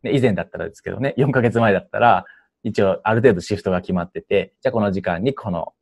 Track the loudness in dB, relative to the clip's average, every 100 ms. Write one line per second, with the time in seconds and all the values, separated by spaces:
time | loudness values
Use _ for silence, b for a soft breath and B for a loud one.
0 | -2 0 0 -2 -6 -10 -10 -10 -12 -6
1 | -6 0 0 2 2 2 2 0 -2 2
2 | 4 4 -2 B B _ -6 0 0 0
3 | 0 4 4 2 -4 -4 -2 -4 -2 -4
4 | -4 -10 -2 -2 -2 _ -2 0 0 0
5 | -4 -2 -2 -4 -6 -6 -8 _